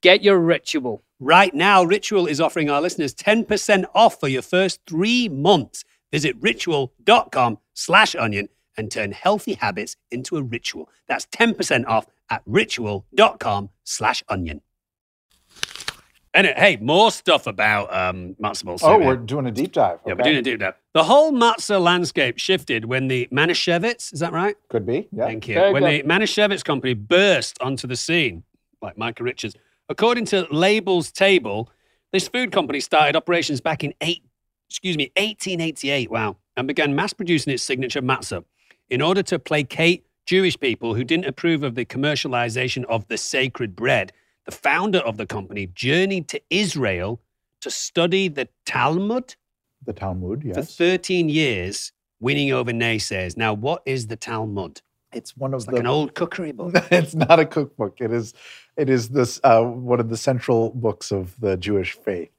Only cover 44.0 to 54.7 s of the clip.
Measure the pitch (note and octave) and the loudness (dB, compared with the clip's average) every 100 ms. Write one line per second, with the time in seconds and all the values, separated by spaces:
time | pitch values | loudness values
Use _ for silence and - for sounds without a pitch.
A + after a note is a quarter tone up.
44 | G2 _ _ _ - - C#3+ D3+ G3+ F#3 | -2 _ _ _ -18 -6 -2 0 0 0
45 | B2+ G#2+ G#2+ G#2+ F#2 G2+ G2 F#2 A#2+ D#3 | -2 -6 -8 -8 -8 -10 -10 -6 -2 0
46 | F#3+ G3 D#3+ D3 _ F3 G#3 D3+ A#2 F#2 | 0 -2 -6 -12 _ -2 -2 -2 -2 -2
47 | F#2 A#2 _ _ _ _ - - - - | -4 -8 _ _ _ _ -12 -10 -6 0
48 | E3+ F#3+ F#3+ C#3+ B2 _ - B2 B2+ E3 | 0 2 0 -4 -8 _ -6 0 2 2
49 | G3+ B3 B3 - _ _ _ _ - G#2 | -2 -4 -6 -18 _ _ _ _ -12 -8
50 | F#2+ F#2 F2+ A#2 D3 F2 D#3 - E3+ F#3 | -6 -6 -6 -6 -6 -8 -8 -2 0 0
51 | - F3+ D#3+ D3+ D3+ G#2 F2+ G#2 - _ | -2 0 0 2 0 -2 -4 -8 -12 _
52 | _ _ A#2 C#3+ C#3 B2+ A#2+ A#2 A#2 A2 | _ _ -4 -2 0 0 -2 -2 0 -2
53 | - G2 F#2 E2+ A2+ G#2+ A#2+ E3+ - C3 | -4 -6 -6 -4 -2 -2 -4 -4 -4 -6
54 | A2+ A2 - A2+ A2 G2+ F2 | -6 -10 -8 -6 -6 -6 -8